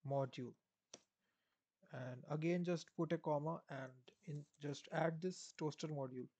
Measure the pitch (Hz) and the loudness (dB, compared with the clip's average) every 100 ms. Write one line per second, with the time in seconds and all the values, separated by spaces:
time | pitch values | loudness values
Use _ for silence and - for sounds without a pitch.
0 | 139 139 135 - 120 - _ _ _ - | 2 2 2 0 -8 -10 _ _ _ -20
1 | _ _ _ _ _ _ _ _ - 139 | _ _ _ _ _ _ _ _ -14 -10
2 | 127 127 - 151 160 175 175 170 - - | -8 -8 -4 0 4 4 4 2 0 -2
3 | 165 165 165 147 151 170 - 139 131 131 | 2 2 4 2 2 -2 -6 -8 -8 -12
4 | 123 - - 147 147 _ 143 143 - 165 | -20 -16 -8 -6 -8 _ -4 -4 -2 2
5 | 165 165 180 180 - - 156 147 156 147 | 2 2 -2 -4 -10 -2 -2 -2 -4 -2
6 | 135 127 127 | -2 -4 -8